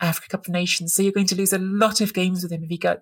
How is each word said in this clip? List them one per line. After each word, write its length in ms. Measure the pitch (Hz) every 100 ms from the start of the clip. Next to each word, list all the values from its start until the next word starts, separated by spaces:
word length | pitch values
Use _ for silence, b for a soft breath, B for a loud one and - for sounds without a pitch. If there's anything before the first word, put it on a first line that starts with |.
Africa 280 | 170 160 -
Cup 180 | 185 -
of 60 |
Nations. 420 | 175 175 - 170
So 80 | -
you're 100 | 196
going 140 | 196 190
to 80 |
lose 180 | 185 196
a 60 | 190
lot 420 | 190 202 220 208
of 140 | 208
games 280 | 196 185 185
with 100 | 180
him 100 | 165
if 80 | 160
he 80 | 170
go, 180 | 175 170